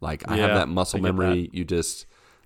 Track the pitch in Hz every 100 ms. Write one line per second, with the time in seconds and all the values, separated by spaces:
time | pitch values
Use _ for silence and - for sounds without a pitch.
0 | 80 76 - 107 104 101 78 90 92 98
1 | 92 92 90 90 85 87 82 85 82 -
2 | - _ - _